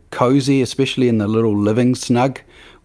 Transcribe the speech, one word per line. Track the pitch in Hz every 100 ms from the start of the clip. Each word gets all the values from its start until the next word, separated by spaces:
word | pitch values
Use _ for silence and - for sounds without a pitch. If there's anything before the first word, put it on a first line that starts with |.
| _
cosy, | - 123 139 131 135
especially | 123 - 135 - 123
in | 113
the | 104
little | 110 113 104
living | 104 110 123
snug | 123 - 120 135 131 - - - -